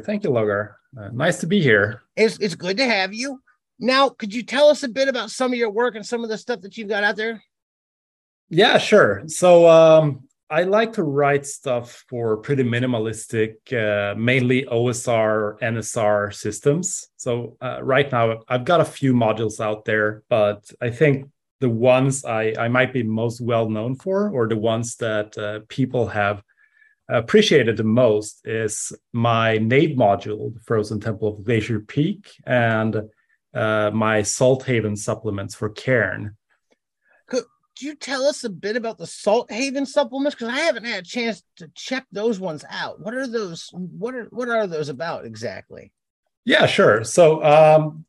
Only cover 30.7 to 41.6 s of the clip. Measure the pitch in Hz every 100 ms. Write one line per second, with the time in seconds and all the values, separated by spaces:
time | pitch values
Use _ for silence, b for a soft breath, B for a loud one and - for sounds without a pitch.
30.7 | 113 107 110 113 101 107 104 98 117 104
31.7 | 110 - - 160 202 - - - 123 117
32.7 | 110 110 107 107 b b b _ - 110
33.7 | 107 104 110 110 107 104 - 127 135 -
34.7 | 120 107 104 - 110 110 98 98 - 107
35.7 | - - 127 98 104 107 101 _ _ _
36.7 | _ _ _ _ _ _ 247 - _ _
37.7 | - 277 302 - 269 277 - 233 170 196
38.7 | 233 226 214 165 - - 220 - 220 277
39.7 | 262 277 - 254 254 285 277 233 254 330
40.7 | 240 233 208 175 240 233 202 _ _